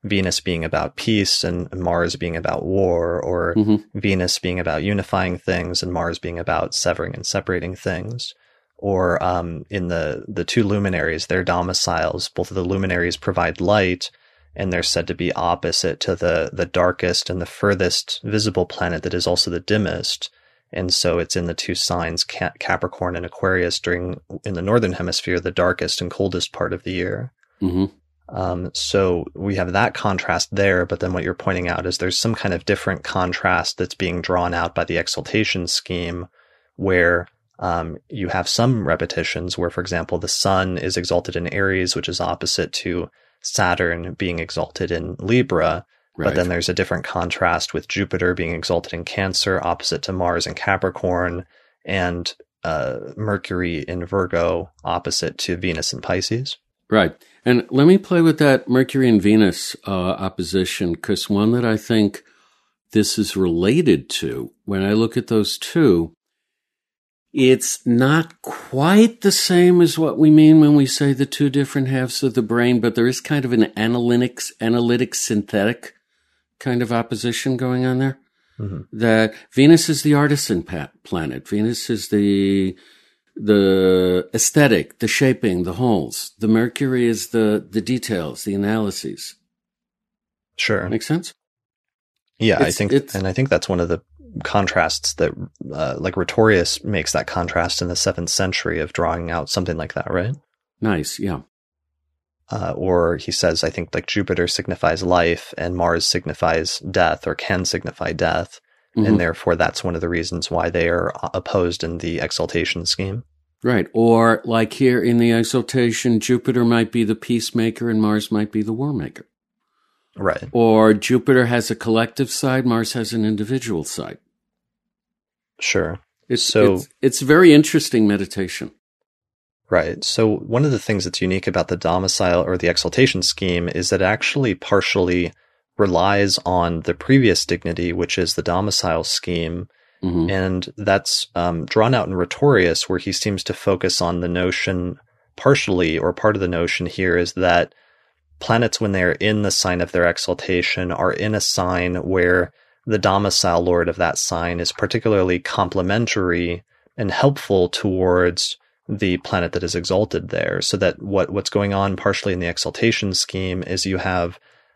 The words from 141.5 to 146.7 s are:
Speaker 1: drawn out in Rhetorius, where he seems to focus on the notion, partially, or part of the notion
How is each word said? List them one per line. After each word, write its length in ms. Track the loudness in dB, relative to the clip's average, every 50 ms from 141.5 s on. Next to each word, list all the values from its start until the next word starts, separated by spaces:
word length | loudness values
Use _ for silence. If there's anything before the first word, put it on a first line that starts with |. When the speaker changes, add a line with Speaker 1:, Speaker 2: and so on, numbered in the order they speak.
| -2 -2 -6
Speaker 1:
drawn 280 | 0 2 2 4 4 4
out 140 | 2 0
in 60 | -2 -2
Rhetorius, 760 | -2 -2 -4 -2 0 2 4 6 6 4 4 2 0 -2
where 120 | -2 -4 -4
he 120 | -2 -4
seems 320 | -4 -2 -2 -2 -2 -4 -4
to 80 | -6 -8
focus 480 | -4 0 0 0 2 0 -2 0 0
on 200 | 0 0 0 -2
the 60 | -2
notion, 720 | -2 -2 0 0 0 -2 -2 -2 -2 -2 -2 -4 -4 -8 -10 _ _ _ _ _ _ _
partially, 640 | 0 2 2 4 4 2 0 0 2 2 2 0
or 160 | 0 0 -2 -2
part 220 | 2 0 0 2
of 60 | 2
the 60 | -2
notion 380 | -2 -2 -2 -2 -2